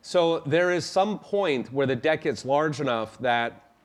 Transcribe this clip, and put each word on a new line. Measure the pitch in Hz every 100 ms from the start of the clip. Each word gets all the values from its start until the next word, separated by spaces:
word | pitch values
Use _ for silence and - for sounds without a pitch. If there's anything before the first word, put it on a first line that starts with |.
So | - 180 165 165 143
there | 160 180
is | 180 -
some | 190 202 196
point | - 202 190 135 113
where | 131 135
the | 131
debt | 147 156
gets | 160 113 127
large | 143 156 139
enough | 139 117 107 -
that | 123 120 117 - _ _